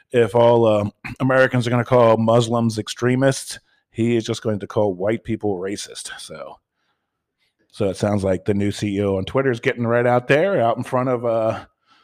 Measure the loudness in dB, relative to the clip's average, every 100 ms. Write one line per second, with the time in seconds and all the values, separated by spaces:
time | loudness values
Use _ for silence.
0 | _ 0 2 4 6 6 4 2 0 -6
1 | -16 -4 2 4 4 2 0 -2 2 4
2 | 6 4 4 4 2 0 0 -2 -6 -4
3 | 0 2 2 0 -8 -16 _ _ _ -2
4 | 0 0 -2 -4 -4 -4 -4 -2 0 0
5 | -4 -4 -6 -6 -4 -4 -6 -8 -12 -16
6 | -16 -16 -16 -16 -16 -20 _ _ _ _
7 | _ _ _ _ _ _ _ -4 -4 -2
8 | -2 0 0 -2 -2 -2 -2 -4 -4 -2
9 | -2 -2 -2 -2 -2 -2 -4 -2 -2 0
10 | 2 0 2 2 2 2 0 -2 -4 -2
11 | -2 -2 -2 0 -2 -4 -10 _ _ _